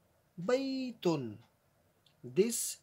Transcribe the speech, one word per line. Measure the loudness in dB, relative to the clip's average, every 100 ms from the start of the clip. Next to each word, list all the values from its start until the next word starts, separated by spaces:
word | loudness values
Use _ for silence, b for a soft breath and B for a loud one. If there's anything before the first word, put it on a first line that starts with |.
| _ _ _ -6
बैतुन," | 0 0 0 -4 -6 0 2 2 -2 -8 -18 _ _ _ _ _ _ _ -2
this | 2 2 2 -4 -8